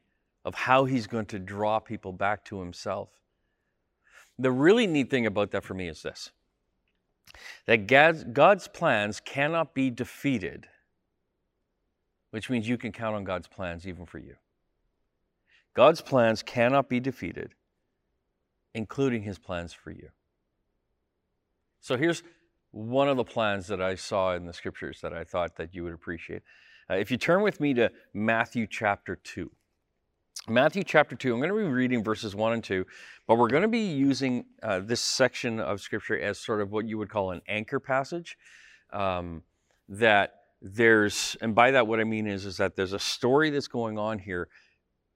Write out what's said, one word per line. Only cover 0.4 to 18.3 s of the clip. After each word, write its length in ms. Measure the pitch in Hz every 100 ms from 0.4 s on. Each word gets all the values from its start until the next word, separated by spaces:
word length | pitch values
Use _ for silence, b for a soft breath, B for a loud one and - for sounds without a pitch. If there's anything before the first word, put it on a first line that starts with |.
| -
of 80 |
how 320 | - - 131 131
he's 220 | 131 107
going 180 | 113 101
to 140 | 101
draw 400 | 92 101 107 110
people 340 | - 104 95
back 320 | 92 98 104 -
to 140 | 98
himself. 500 | 90 - 107 98 - _ _ _ _ _ _ _ _ _ b b b -
The 120 | 127
really 360 | 127 160 233 208
neat 220 | 147 120
thing 160 | 135 110
about 260 | 104 101
that 140 | 98 -
for 80 |
me 160 | 95 87
is 120 | 78
this, 300 | 78 - - _ _ _ _ _ _ _ _ _ _ B B B -
that 220 | 113 98
God's, 360 | 135 160 160
God's 460 | 120 117 170 196 -
plans 500 | - 165 110 104 104
cannot 540 | - 135 147 165 156
be 160 | 135 131
defeated, 760 | 117 117 - 143 120 78 71 - _ _ _ _ _ _ _ _ _ _ _ _ _ _ _ _
which 180 | 110 -
means 180 | 120 110
you 100 | 120
can 160 | 113
count 240 | - 110 107
on 80 | 98
God's 240 | 90 -
plans 360 | - 90 85 95
even 200 | 87 82
for 120 | 78
you. 180 | - - _ _ _ _ _ _ _ _ _ _ _ b b
God's 260 | - 139 170
plans 420 | - 131 113 110
cannot 460 | - 123 120 139 131
be 140 | 123
defeated, 520 | 131 - 85 - - _ _ _ _ _ _ _ _